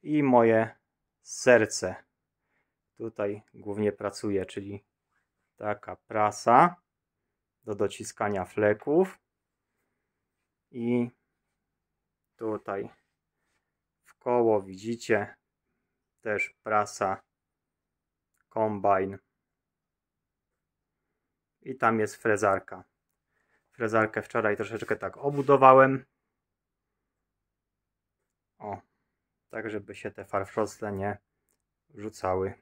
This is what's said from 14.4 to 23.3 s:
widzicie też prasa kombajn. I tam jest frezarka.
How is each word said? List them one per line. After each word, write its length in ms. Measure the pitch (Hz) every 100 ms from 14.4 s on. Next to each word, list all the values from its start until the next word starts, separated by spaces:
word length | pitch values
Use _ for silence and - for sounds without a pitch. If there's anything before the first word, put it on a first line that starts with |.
| 117 107
widzicie 760 | 98 95 107 117 - 107 101 - _ _ _ _ _ _ _ _
też 340 | 117 104 - _
prasa 640 | - 107 104 - 98 95 _ _ _ _ _ _ _ _ _ _ _ _ _
kombajn. 680 | - 107 104 101 95 95 98 _ _ _ _ _ _ _ _ _ _ _ _ _ _ _ _ _ _ _ _ _ _ _ _
I 140 | - 131
tam 240 | 117 110
jest 160 | 107 -
frezarka. 680 | 113 104 104 95 - 95 - _ _ _ _